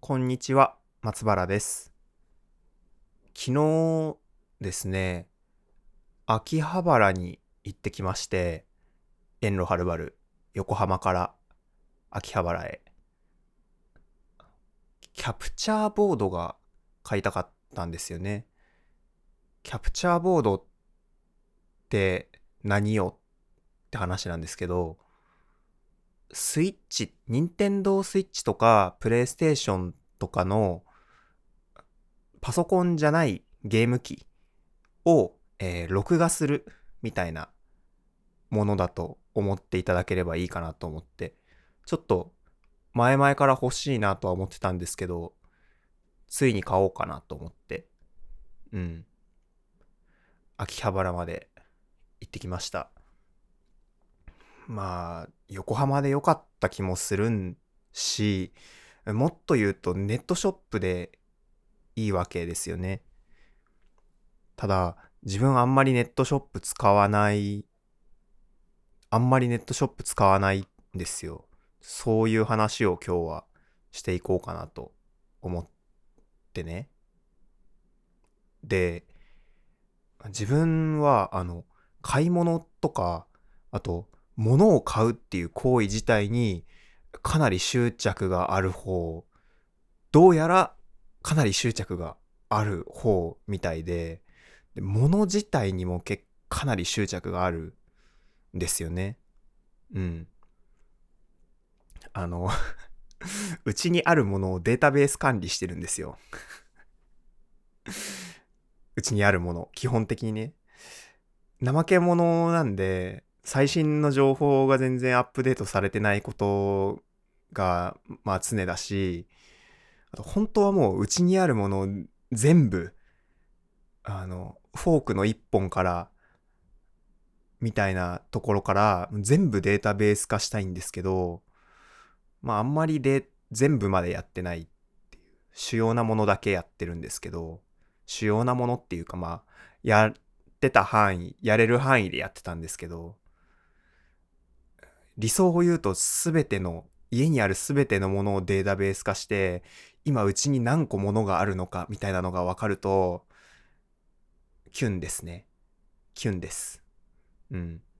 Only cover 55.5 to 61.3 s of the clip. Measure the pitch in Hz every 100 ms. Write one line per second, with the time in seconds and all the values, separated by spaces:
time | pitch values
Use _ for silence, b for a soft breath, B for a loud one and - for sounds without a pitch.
55.5 | 98 - 110 139 139 139 139 143 156 _
56.5 | _ 92 - 95 92 - 101 110 110 92
57.5 | 85 _ _ _ - - - 107 95 90
58.5 | B B B B B - 107 139 - -
59.5 | 135 104 98 - 90 98 117 - 175 196
60.5 | 190 _ 107 92 90 87 _ _